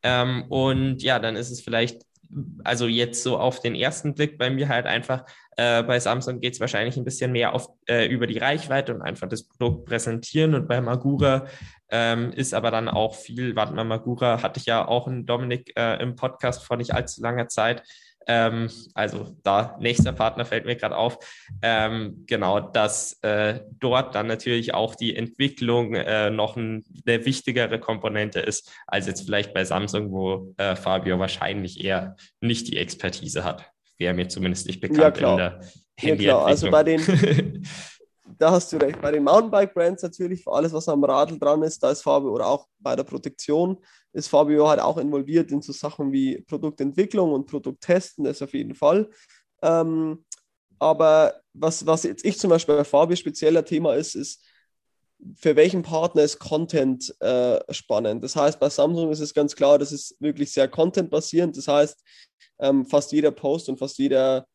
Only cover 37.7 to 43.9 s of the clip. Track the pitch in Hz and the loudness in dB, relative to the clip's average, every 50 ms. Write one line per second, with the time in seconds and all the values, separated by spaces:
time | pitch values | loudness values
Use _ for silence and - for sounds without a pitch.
37.7 | - - - - - _ - _ _ _ _ - - _ 156 160 180 180 175 - | -14 -14 -16 -18 -20 _ -20 _ _ _ _ -20 -2 _ 4 6 6 6 4 0
38.7 | - 156 147 139 156 - - 143 147 151 143 139 160 208 226 226 208 202 202 196 | 0 0 2 0 0 -2 -4 -2 0 2 4 6 6 6 6 6 4 2 2 2
39.7 | - 180 170 170 190 180 - 175 170 - 185 175 185 175 - - - - 156 165 | 2 0 0 0 0 -2 -6 -10 -6 -6 -6 -6 -6 -6 -6 -4 -2 0 0 0
40.7 | 160 156 170 170 156 143 143 139 135 135 147 151 165 147 - 143 147 156 156 160 | -2 -2 -2 0 2 2 4 4 4 4 2 2 0 -2 0 2 2 2 0 -2
41.7 | 156 - - 131 143 - - 151 143 143 139 131 107 113 110 95 135 147 - _ | -2 0 0 0 0 0 0 2 2 2 2 0 -2 -2 0 0 0 -2 -4 _
42.7 | _ _ _ 135 123 139 139 - - 135 - 147 127 - - - 147 156 175 185 | _ _ _ -4 -4 -4 -4 -6 -8 -10 -10 -10 -12 -10 -4 -2 0 2 2 0
43.7 | 190 185 _ _ | -2 -6 _ _